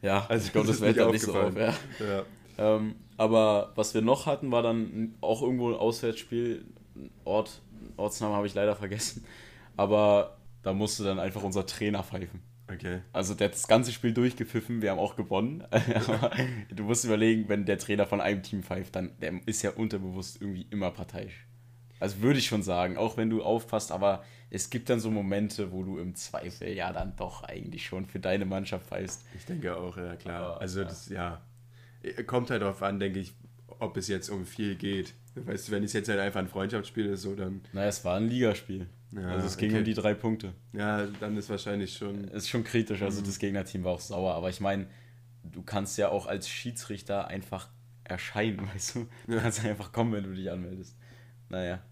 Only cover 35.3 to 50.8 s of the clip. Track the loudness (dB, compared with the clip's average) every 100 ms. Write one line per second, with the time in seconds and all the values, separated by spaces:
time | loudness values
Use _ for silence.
35.3 | -12 -8 -8 -4 -2 0 -2 0 0 0
36.3 | 0 -2 -2 -2 -2 -4 -2 -2 -2 -4
37.3 | -4 -4 -6 -8 -2 0 0 0 2 2
38.3 | 4 2 2 -4 -8 -8 -12 -14 -8 -4
39.3 | -2 -2 0 2 4 2 2 2 2 0
40.3 | -2 -4 -12 -12 -4 0 0 -2 -4 -4
41.3 | -4 -4 -4 -2 -2 -2 -4 -6 -6 -6
42.3 | -8 -4 -2 0 0 2 0 -2 -2 -4
43.3 | -2 -2 -2 -4 -4 -2 -2 -4 -2 0
44.3 | 0 -2 -2 0 0 -4 -12 -20 -20 -20
45.3 | -20 -16 -14 -6 -4 -4 0 2 2 -2
46.3 | -6 -6 -8 -8 -8 -8 -10 -4 -4 -2
47.3 | -6 -6 -10 -10 -20 -20 -20 -8 -8 -4
48.3 | 0 0 0 -4 -6 -6 -6 -8 -10 -2
49.3 | 0 2 0 -2 -2 -4 0 2 2 -4
50.3 | -6 -4 -4 -6 -10